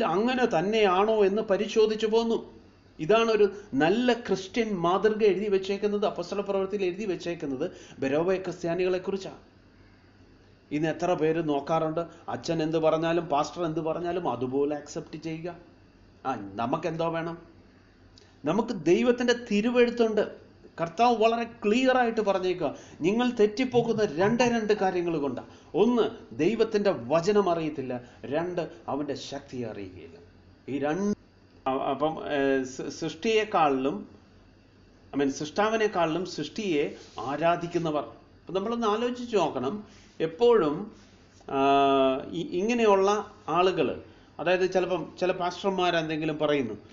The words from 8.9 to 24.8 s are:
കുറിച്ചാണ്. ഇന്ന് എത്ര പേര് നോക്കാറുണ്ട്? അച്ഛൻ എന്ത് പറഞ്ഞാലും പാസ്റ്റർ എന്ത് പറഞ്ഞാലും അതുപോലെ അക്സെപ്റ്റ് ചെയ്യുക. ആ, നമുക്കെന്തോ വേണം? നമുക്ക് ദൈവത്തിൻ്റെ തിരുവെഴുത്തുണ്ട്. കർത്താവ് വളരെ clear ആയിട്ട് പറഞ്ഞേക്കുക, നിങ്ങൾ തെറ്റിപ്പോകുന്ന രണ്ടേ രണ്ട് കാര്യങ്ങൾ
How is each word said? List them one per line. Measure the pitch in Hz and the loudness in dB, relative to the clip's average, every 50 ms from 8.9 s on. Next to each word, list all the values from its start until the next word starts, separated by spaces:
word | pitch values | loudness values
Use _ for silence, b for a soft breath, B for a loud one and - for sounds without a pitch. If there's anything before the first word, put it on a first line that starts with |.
| 185 180 | 0 -2
കുറിച്ചാണ്. | 180 202 196 196 - 160 131 - - - - - _ _ _ - - - - _ _ - _ - - - - - - - - _ _ - | -4 -4 -6 -6 -6 -10 -14 -16 -20 -20 -20 -20 _ _ _ -20 -20 -20 -20 _ _ -20 _ -20 -20 -20 -20 -20 -20 -20 -20 _ _ -6
ഇന്ന് | - 151 160 160 | -4 -2 -2 -2
എത്ര | 151 - 170 175 180 | -2 -2 0 0 0
പേര് | 151 156 156 160 165 165 151 | 2 2 2 2 0 0 0
നോക്കാറുണ്ട്? | 147 139 139 - 165 160 160 156 156 165 170 - B B B B | -2 -2 0 0 0 0 0 -2 -2 -4 -6 -6 B B B B
അച്ഛൻ | 117 123 - - 165 165 156 | -10 -6 -4 -4 -2 -2 0
എന്ത് | 160 160 | 0 0
പറഞ്ഞാലും | 165 156 156 156 160 165 165 165 175 165 | 2 2 2 2 2 2 0 0 0 0
പാസ്റ്റർ | - 139 143 151 - - 170 175 | 0 0 0 0 -2 -4 -6 -4
എന്ത് | 160 156 170 | -4 -4 -4
പറഞ്ഞാലും | 156 160 156 165 175 170 175 185 175 143 | -2 -4 -4 -4 -4 -4 -4 -4 -2 -2
അതുപോലെ | 120 117 127 127 127 139 143 147 151 | -2 -2 -4 -2 0 0 0 0 -2
അക്സെപ്റ്റ് | 147 143 - - 165 160 - - 156 151 | -6 -8 -10 -12 -12 -12 -12 -12 -10 -8
ചെയ്യുക. | 165 160 160 165 175 170 - - - - - - - _ - - - - - - | -8 -8 -8 -10 -10 -12 -14 -18 -20 -20 -20 -20 -20 _ -20 -20 -20 -18 -10 -6
ആ, | 135 131 110 101 98 95 | -6 -6 -6 -8 -8 -6
നമുക്കെന്തോ | 104 117 123 151 160 165 170 160 165 165 165 | -4 -2 -2 -2 -2 -2 -2 -2 -2 -2 -2
വേണം? | 165 165 165 170 165 - - - - - - - - - _ _ _ _ - - - B B B B B - | -2 -4 -4 -6 -8 -12 -16 -20 -20 -20 -20 -20 -20 -20 _ _ _ _ -20 -20 -20 B B B B B -2
നമുക്ക് | 143 170 214 233 233 240 185 143 | 0 0 0 0 -2 -4 -2 2
ദൈവത്തിൻ്റെ | 160 175 220 240 247 240 247 254 240 240 240 - | 4 4 4 4 4 2 2 2 0 0 0 0
തിരുവെഴുത്തുണ്ട്. | - 208 208 214 247 240 247 240 240 233 240 226 220 214 208 185 - - - - - - - - - - | -2 0 0 2 2 4 4 4 4 4 2 2 2 2 0 0 -2 -4 -14 -20 -20 -20 -20 -20 -14 -8
കർത്താവ് | - 165 165 - - 233 247 240 | -8 -8 -4 0 2 2 4 4
വളരെ | 208 214 226 233 233 233 220 - - | 4 4 2 2 0 -4 -6 -8 -2
clear | - 208 220 254 262 262 254 | 0 2 2 4 4 4 4
ആയിട്ട് | 262 247 226 226 220 | 4 2 2 0 0
പറഞ്ഞേക്കുക, | 202 196 190 190 185 185 175 160 160 131 - B B B B B | 0 0 0 0 0 -2 -2 -2 -2 -4 -4 B B B B B
നിങ്ങൾ | 139 180 208 233 247 247 | 0 0 2 2 0 0
തെറ്റിപ്പോകുന്ന | 247 - 208 214 208 - 262 254 - 240 233 233 220 208 208 175 139 | 2 2 2 2 2 0 -2 0 2 0 2 2 0 0 0 0 0
രണ്ടേ | 156 190 208 233 240 254 240 | 0 0 2 2 2 2 2
രണ്ട് | 233 233 214 208 208 | 0 0 0 0 0
കാര്യങ്ങൾ | 208 | 2